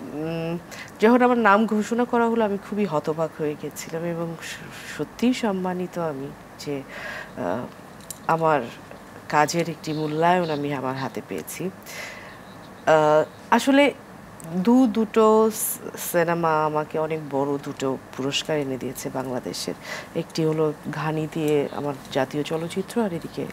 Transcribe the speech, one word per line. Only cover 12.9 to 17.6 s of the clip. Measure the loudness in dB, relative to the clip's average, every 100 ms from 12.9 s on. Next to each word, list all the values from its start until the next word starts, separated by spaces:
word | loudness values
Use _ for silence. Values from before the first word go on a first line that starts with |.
| 6 8 6 4 -2 2
আসলে | 2 6 6 6 2 -10 -20 -18 -16 -6
দু-, | 0 4 6 6
দুটো | 4 2 6 6 8 4
স-, | 2 -6 -6 -10 -10 -2
সিনেমা | 2 2 2 2 2
আমাকে | 2 0 -2 -2
অনেক | -2 -4 -4
বড় | -2 0 -2